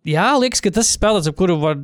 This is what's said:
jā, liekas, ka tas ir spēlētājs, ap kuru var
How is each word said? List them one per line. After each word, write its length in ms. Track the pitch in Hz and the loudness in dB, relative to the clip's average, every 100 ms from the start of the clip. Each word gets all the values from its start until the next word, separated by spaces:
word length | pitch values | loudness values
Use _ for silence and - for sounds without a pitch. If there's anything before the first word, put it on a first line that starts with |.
| 156 | -4
jā, 240 | 151 220 285 | 0 2 2
liekas, 240 | 254 - | 0 -2
ka 80 | 202 | -2
tas 140 | 214 220 | 0 -2
ir 140 | - | 0
spēlētājs, 320 | 208 208 156 | 2 2 0
ap 80 | 143 | -2
kuru 160 | 180 160 | 0 0
var 220 | 156 143 | 0 -2